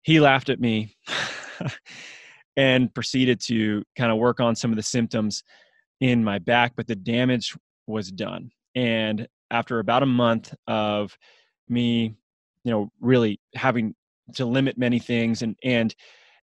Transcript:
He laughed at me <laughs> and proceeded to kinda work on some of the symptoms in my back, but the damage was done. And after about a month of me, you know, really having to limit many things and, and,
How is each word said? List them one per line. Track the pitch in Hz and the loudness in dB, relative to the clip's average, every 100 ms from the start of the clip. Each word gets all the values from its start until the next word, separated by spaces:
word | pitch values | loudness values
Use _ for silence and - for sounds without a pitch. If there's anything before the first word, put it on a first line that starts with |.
He | - 160 | 2 6
laughed | 147 135 - | 6 4 0
at | 127 | -2
me | 120 110 107 _ - | 0 0 -4 _ -10
<laughs> | - - - - - 151 - - - - - - - _ - | -8 -8 -10 -14 -10 -10 -10 -14 -20 -20 -20 -20 -20 _ 0
and | 135 127 127 | 4 4 2
proceeded | - 117 131 127 123 | -2 -4 0 2 2
to | - 117 107 104 - - | 0 0 0 -2 -4 -2
kinda | 123 110 | 0 2
work | 120 117 | 2 2
on | 120 113 | 0 0
some | 123 | -2
of | 110 | -2
the | |
symptoms | 107 123 117 117 107 - - _ _ _ _ - | -2 -2 -2 -2 -4 -6 -12 _ _ _ _ -2
in | 131 120 | 2 2
my | 110 101 | 2 -2
back, | 85 120 120 - | 2 2 2 -2
but | 113 | -8
the | 104 | -6
damage | 95 117 127 123 - - _ _ - | -2 0 0 0 -4 -12 _ _ -8
was | 110 95 | -8 -8
done. | 95 98 95 113 _ _ 127 | -8 -8 -10 -14 _ _ -2
And | 120 113 110 107 - _ - | 0 0 -2 -4 -8 _ -6
after | 117 113 120 | -4 -2 -2
about | 101 120 | 2 2
a | 139 | 2
month | 123 120 113 - - - | 2 2 0 -4 -14 -6
of | 110 107 104 101 - _ _ _ _ - | -2 -2 -2 -4 -10 _ _ _ _ -6
me, | 120 120 117 113 110 _ _ _ _ | -2 0 0 -2 -6 _ _ _ _
you | 120 | -2
know, | 110 104 - | -2 -2 -4
really | 120 127 113 101 _ | 2 4 4 -2 _
having | - 131 120 110 - _ _ - 113 | -4 -2 0 -2 -6 _ _ -14 -6
to | 123 | -2
limit | 127 135 120 | 0 0 0
many | 127 120 | 0 0
things | - 120 117 113 | 0 -2 0 -2
and, | 113 104 | -4 -4
and, | 131 120 113 - - - _ _ | -2 0 0 -4 -16 -20 _ _